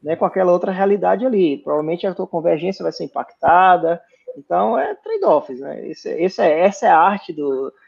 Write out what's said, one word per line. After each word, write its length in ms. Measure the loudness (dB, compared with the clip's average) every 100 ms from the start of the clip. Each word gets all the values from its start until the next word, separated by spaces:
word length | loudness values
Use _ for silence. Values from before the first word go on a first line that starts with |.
né, 140 | -6 -2
com 80 |
aquela 300 | -2 0 2
outra 180 | 2 0
realidade 540 | -2 0 2 2 0 0
ali. 320 | 2 2 0
Provavelmente 500 | -4 -4 -2 -4 -4
a 80 | -6
tua 100 | -6
convergência 580 | -4 0 0 -2 -6
vai 100 | -6
ser 100 | -8
impactada. 960 | -8 -8 -10 _ 2 6 6 4 2 -4 _ _ -20 -16
Então, 400 | -4 -2 0 -2
é 160 | -4 -6
trade-offs, 640 | -6 -2 2 2 0 -10
né? 260 | -10 -10 -12
Esse, 200 | -12 -8
esse 320 | -4 -2 0
é, 180 | 2 2
essa 280 | 0 0 2
é 20 |
a 100 | 4
arte 320 | 4 0 -8
do 400 | -6 -4 -4 -6 -10